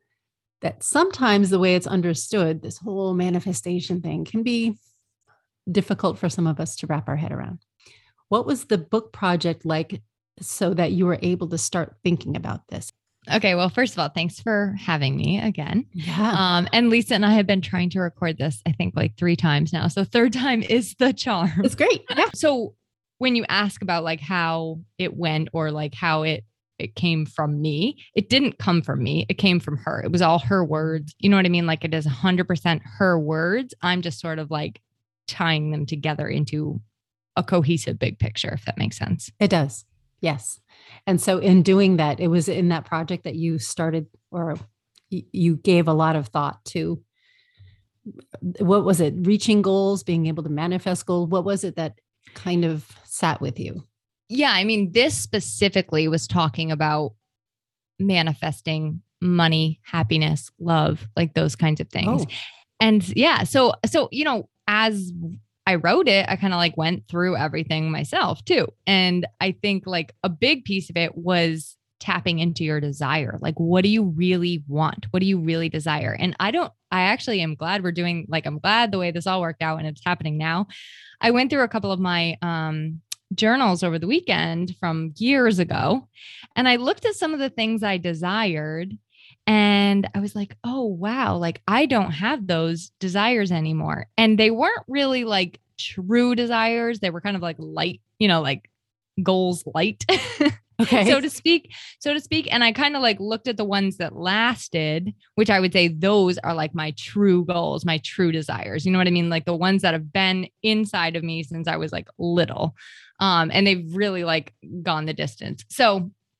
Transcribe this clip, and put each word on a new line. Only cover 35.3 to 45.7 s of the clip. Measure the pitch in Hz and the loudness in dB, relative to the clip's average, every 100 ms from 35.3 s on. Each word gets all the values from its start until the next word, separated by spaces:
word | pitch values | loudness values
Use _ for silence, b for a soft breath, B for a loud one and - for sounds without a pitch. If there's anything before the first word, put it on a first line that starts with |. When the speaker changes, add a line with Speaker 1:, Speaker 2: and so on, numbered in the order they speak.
| - 170 160 151 | -2 0 0 0
Speaker 2:
them | 151 | -4
together | 147 151 156 151 151 | -4 -4 -4 -4 -2
into | - 151 151 151 143 - _ _ _ _ - | -2 -2 -4 -4 -6 -10 _ _ _ _ -4
a | |
cohesive | - 180 143 165 - 110 | 0 2 4 2 -2 -4
big | 117 104 | -4 -2
picture, | - 110 - | -4 -4 -6
if | - | -6
that | - - | -6 -4
makes | - - | -4 -4
sense. | - 175 - - | -4 -4 -6 0
Speaker 1:
It | 208 | 2
does. | 175 135 - - _ _ - | 2 0 -4 -18 _ _ -6
Yes. | 165 143 - - _ B B B B | -4 -4 -8 -16 _ B B B B
And | 185 | 0
so | - 185 | 2 2
in | 190 185 | 6 6
doing | 170 190 196 180 | 8 6 6 4
that, | 151 143 | 2 2
it | 180 | 2
was | 175 156 | 2 2
in | 175 175 | 0 2
that | 165 | 0
project | 147 165 160 175 | -2 -6 -4 -6
that | 170 160 | -6 -4
you | 165 160 | -2 -2
started, | - - 165 160 151 _ _ | -4 -4 -2 -2 -6 _ _
or | 175 165 147 - _ _ _ - | -6 -6 -6 -10 _ _ _ -10
y-, | 185 - | -10 -8
you | - 170 160 | 0 2 2
gave | - | 4